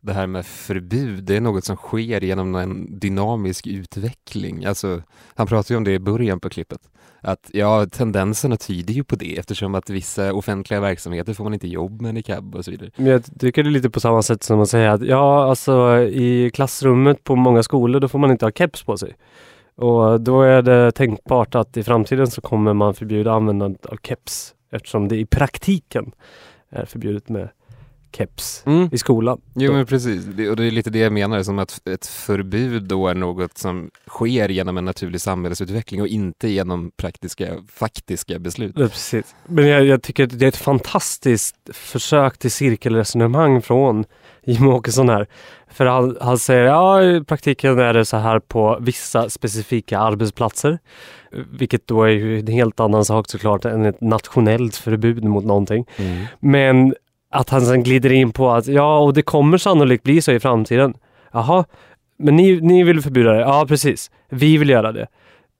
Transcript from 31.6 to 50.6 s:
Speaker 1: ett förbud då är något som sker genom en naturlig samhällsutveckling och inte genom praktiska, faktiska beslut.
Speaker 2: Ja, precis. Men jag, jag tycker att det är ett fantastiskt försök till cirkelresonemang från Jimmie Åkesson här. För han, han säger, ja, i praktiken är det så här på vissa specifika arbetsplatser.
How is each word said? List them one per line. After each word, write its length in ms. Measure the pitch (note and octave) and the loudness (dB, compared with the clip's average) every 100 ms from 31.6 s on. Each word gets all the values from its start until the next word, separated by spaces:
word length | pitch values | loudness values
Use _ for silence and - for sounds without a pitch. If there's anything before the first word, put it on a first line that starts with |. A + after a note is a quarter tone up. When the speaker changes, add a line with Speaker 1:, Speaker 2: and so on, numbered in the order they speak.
| F#2+ - - | -6 -8 -10
Speaker 1:
ett 180 | F#2 - | -10 -10
förbud 800 | - - G2 F#2+ G2+ B2+ A#2 | -16 -4 -4 -2 -4 -2 -4
då 240 | F#2+ F#2+ F#2 | -4 -2 -2
är 60 | F2+ | -2
något 420 | F2+ F2+ F2+ - | -4 -4 -8 -8
som 340 | F#2+ F2+ E2 _ _ | -8 -8 -10 _ _
sker 420 | - A#2 B2 G#2 | -6 -2 0 -2
genom 280 | F#2 F#2 F#2 | -2 -4 -4
en 80 | F2+ | -6
naturlig 360 | F#2 F2+ F2 | -8 -8 -8
samhällsutveckling 800 | - F#2 F2 F2 F#2 G#2 A2+ F#2+ | -6 -6 -6 -8 -8 -8 -8 -6
och 60 | G#2 | -4
inte 400 | G#2+ F#2+ D#2+ A#2 | -4 -6 -6 -4
genom 420 | G2 F#2 F2 E2+ _ | -4 -4 -6 -8 _
praktiska, 500 | F2 - F#2 - F2+ F2+ F#2 | -12 -12 -16 -10 -10 -10 -16
faktiska 680 | - A2 - - F2 - E2+ | -8 -8 -8 -12 -10 -8 -10
beslut. 340 | F2 F2+ G#2+ - | -10 -10 -10 -2
Speaker 2:
Ja, 100 | B2+ | -2
precis. 480 | - - A2+ - _ - | -2 -6 -6 -8 _ -6
Men 220 | E3 D3 | 2 4
jag, 180 | C#3+ C#3 | 6 6
jag 160 | C3 | 4
tycker 200 | - - | 0 -2
att 160 | C3 B2 | -2 2
det 60 | C3 | 0
är 40 | |
ett 60 | - | 0
fantastiskt 960 | - C#3 - G3 - - C#3 A2+ - - - | -2 -2 0 -4 -4 -4 0 0 -2 -10 -20
försök 640 | - - B2+ - D3+ C3+ - | -20 -10 -10 0 2 2 0
till 140 | B2+ | -6
cirkelresonemang 1120 | - C#3 A2+ - A2+ G#2+ A#2+ A#2 C3 D#3+ C3 | -2 -2 0 0 -2 0 0 0 2 2 2
från 440 | - B2 C#3 A2 G#2+ _ _ _ - | 2 2 2 0 -4 _ _ _ -4
Jimmie 280 | A#2 C3+ | 2 4
Åkesson 360 | B2+ A#2 A#2 C3 | 4 0 0 2
här. 180 | G#2+ G#2 - - - _ | 2 -2 -12 -20 -20 _
För 140 | - B2+ | 0 2
han, 320 | B2+ B2+ A#2+ | 4 0 0
han 180 | B2 B2 | -2 -2
säger, 240 | - B2+ | 2 4
ja, 400 | B2 D3+ F#3 G3 | 6 4 4 4
i 200 | F#3 F3 | 4 2
praktiken 560 | D3 D3+ - C3+ C#3 B2+ | -2 -4 -2 -2 0 2
är 140 | B2 | 2
det 120 | A2+ A2 | 2 2
så 120 | A2+ | 0
här 220 | A2 A2 | 0 0
på 380 | - A#2 G#2+ A#2 | -2 0 0 0
vissa 480 | A#2+ B2 - A#2+ A2+ | -2 -6 -4 -2 -2
specifika 720 | - A#2 G#2+ G#2 A#2 - G2+ | -4 -6 -6 -4 -6 -4 -2
arbetsplatser. 800 | A2 G#2+ A2 - A#2 - | 0 0 -4 -2 -4 -2